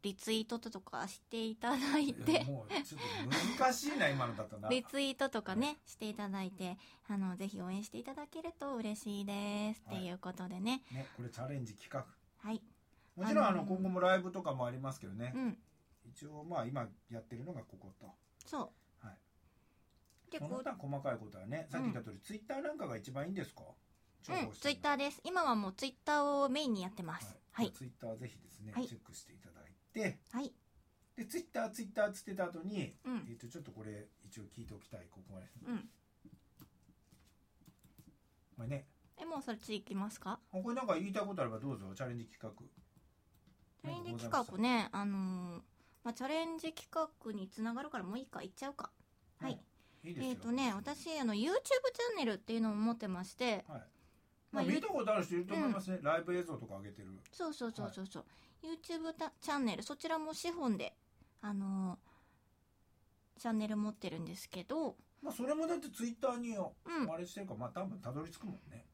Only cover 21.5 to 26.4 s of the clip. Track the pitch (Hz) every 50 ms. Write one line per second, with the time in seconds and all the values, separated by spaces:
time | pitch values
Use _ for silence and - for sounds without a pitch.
21.5 | 139 165 156 - - 247 262 233 123 117 - 113 95 95 - - 208 214 - -
22.5 | 269 269 311 294 302 285 214 143 117 104 95 - 127 139 147 175 196 190 143 -
23.5 | - - - - - - _ _ - _ _ _ _ - - - 359 359 262 -
24.5 | - - - 285 294 - - 294 285 262 277 285 - - - 302 359 370 330 277
25.5 | 233 214 202 190 190 - 269 269 254 _ _ - 294 294 285 285 285 277